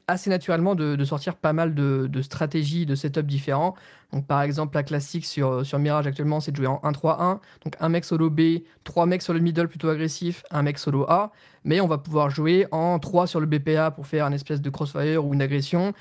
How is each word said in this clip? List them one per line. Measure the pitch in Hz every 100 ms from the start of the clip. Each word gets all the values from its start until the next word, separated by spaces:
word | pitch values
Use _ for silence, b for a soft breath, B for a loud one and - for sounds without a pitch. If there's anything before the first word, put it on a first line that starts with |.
| -
assez | 180 202
naturellement | 185 - 165 180 190
de, | 151 143
de | 139
sortir | 151 180 170
pas | 160
mal | 156 165 147
de, | 139 135 131
de | 139
stratégies, | 135 - 156 160 147 170 156
de | 139
setups | 151 143
différents. | 147 139 139 139 175 185 B B B
Donc | 139 139
par | 143
exemple, | 147 143 151 147
la |
classique | 143 147 139 170 -
sur, | - 135 127 139
sur | 143
Mirage | 147 151 143
actuellement, | 135 151 151
c'est | 151
de | 143
jouer | 135
en | 139
un | 151
trois | 147 165 160
un, | 180 196 B B -
donc | -
un | 165
mec | 170 170
solo | 160 160
B, | 151 165 165 B B -
trois | - 170
mecs | 180
sur | -
le | 165
middle | 170 165 170
plutôt | 160 160
agressif, | 156 156 - 175 175 -
un | 151
mec | 147 143
solo | - 139 139
A, | 175 214 b b b 143
mais | 165
on | 185
va | 151
pouvoir | 151 151 143
jouer | 139 156 180 196
en | 160 170 170
trois | - 175 180
sur | 165
le | 156
B | 151
P | 147 156
A | 160
pour | 151 139
faire | 156 147
une |
espèce | 143 139 151
de | 139
crossfire | 139 143 147 147 160 143
ou |
une | 143
agression, | 135 143 139 175 196 202